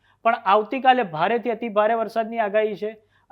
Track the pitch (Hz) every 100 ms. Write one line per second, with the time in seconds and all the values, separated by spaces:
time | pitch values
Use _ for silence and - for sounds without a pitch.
0 | _ _ 226 233 190 214 208 269 254 254
1 | 196 156 185 233 240 220 233 202 214 226
2 | 214 226 220 233 208 214 214 180 208 220
3 | _ _ -